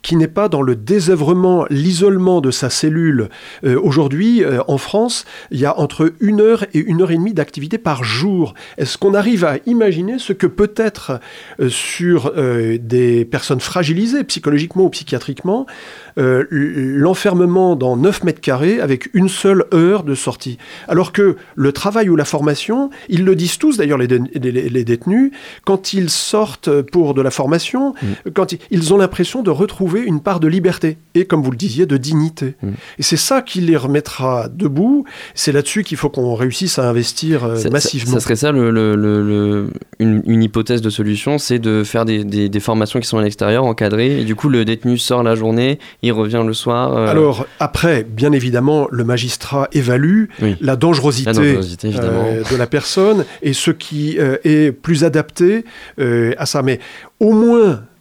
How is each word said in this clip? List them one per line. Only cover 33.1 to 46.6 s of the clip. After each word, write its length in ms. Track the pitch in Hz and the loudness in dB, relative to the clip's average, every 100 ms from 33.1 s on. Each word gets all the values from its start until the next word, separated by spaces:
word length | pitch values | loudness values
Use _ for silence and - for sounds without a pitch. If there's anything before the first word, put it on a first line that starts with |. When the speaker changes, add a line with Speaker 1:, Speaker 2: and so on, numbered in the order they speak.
| 160 | -2
Speaker 1:
ça 260 | - 269 | 0 -2
qui 180 | 254 185 | -2 -2
les 160 | 170 156 | 2 2
remettra 680 | 131 147 147 - 131 123 117 | 2 -2 -2 -4 -2 -2 -4
debout. 560 | 143 156 139 220 285 - - - | -4 -2 0 2 2 0 -14 -14
C'est 160 | - - | -4 0
là-dessus 320 | 143 143 214 | 0 0 -4
qu'il 140 | 190 151 | -4 -4
faut 120 | 147 | -4
qu'on 240 | - 123 | -2 -2
réussisse 460 | 117 127 113 185 - | 0 -2 -2 -4 0
à 100 | 123 | 0
investir, 540 | 120 113 - 160 151 | 0 -2 -4 -2 0
euh, 120 | 117 113 | 0 -2
Speaker 2:
Ça, 60 | |
ça, 60 | 110 | -2
Speaker 1:
massivement. 440 | 143 135 139 117 | -2 -2 -4 -2
Speaker 2:
ça 60 | 127 | -2
serait 140 | 113 | 0
ça, 160 | 110 147 | 0 2
le, 200 | 143 117 | 2 2
le, 240 | 113 107 | 2 2
le, 260 | 104 104 104 | 2 2 2
le, 440 | 104 104 104 104 101 - - - | 2 0 0 0 -4 -10 -18 0
une, 240 | 113 107 | 2 2
une 160 | - 113 | 2 2
hypothèse 400 | 110 113 110 120 | 2 0 -2 -2
de 80 | 110 | -2
solution, 480 | 101 104 104 135 147 | -2 -2 -2 -2 -2
c'est 220 | - 123 | 0 -2
de 240 | 113 107 | 0 0
faire 220 | 104 117 | 0 -2
des, 180 | 113 107 | -2 -2
des, 260 | 104 104 104 | -2 -2 0
des 100 | 101 | -2
formations 400 | 104 110 107 127 | -2 -2 0 -4
qui 80 | 117 | -2
sont 120 | 110 | -2
à 20 | |
l'extérieur, 420 | 104 - 104 117 | -2 0 0 2
encadrées, 560 | 127 110 104 107 123 139 | 0 0 0 2 0 0
et 20 | |
du 120 | 110 | -2
coup 140 | 107 147 | -2 2
le 160 | 123 | 2
détenu 320 | 110 113 123 120 | 0 0 0 0
sort 240 | - 123 | 0 0
la 140 | 117 | 2
journée, 420 | 113 110 113 131 147 - - | 0 0 0 0 -2 -8 -4
il 100 | 120 | -2
revient 320 | 110 107 117 | 0 0 0
le 80 | 113 | -2
soir, 420 | 110 | -2